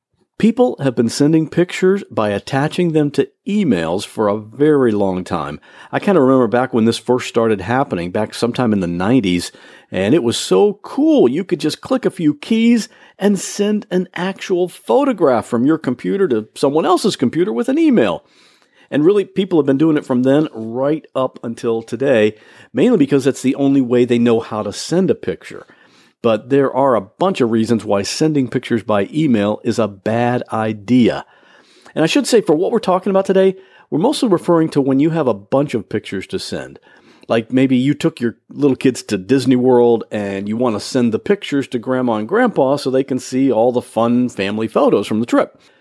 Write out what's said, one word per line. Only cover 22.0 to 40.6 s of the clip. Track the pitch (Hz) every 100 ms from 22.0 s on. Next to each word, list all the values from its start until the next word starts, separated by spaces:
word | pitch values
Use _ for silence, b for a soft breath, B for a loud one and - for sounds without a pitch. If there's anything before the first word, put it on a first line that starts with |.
| 139 120 107 - B B B
mainly | 117 214 220
because | 139 143
that's | 131 -
the | 127 139
only | 139 139
way | 123 123
they | 123 120
know | 120 113
how | - 107
to | 101
send | 98 - 170 180
a | -
picture. | - 85 - - - b b b b b
But | 117 110 117
there | 139 135
are | 127 139 110
a |
bunch | 98 - 180 185
of | 120
reasons | 113 113 113 107
why | 101
sending | 101 - 156 147 127
pictures | 127 - 117
by | - 107 117
email | - 156 110 101 107
is | 120 110
a | 107
bad | 101 107 113 120 123 -
idea. | 110 110 110 101 127 104 69 - b b b b b b
And | b
I | 160
should | 285 233
say, | 233
for | - 156
what | 196
we're | 233
talking | - 185 202
about | 190 190
today, | 190 190 190 B B B
we're | 147
mostly | 220 294 247
referring | 170 - 170 160
to | 147
when | 135 135
you | 160
have | 165 131
a | 101
bunch | 98 135 143 117
of | -
pictures | 107 - 98 -
to | 92
send. | - 85 65 69 b b b b b
Like | 117 113
maybe | 127 131 127
you | 131
took | 143 160 -
your | 117 - -
little | 131 147 170
kids | 135 -
to | - 101
Disney | 95 135 127 127
World | 127 123 120 113 -
and | 110 101 98 101
you |
want | 110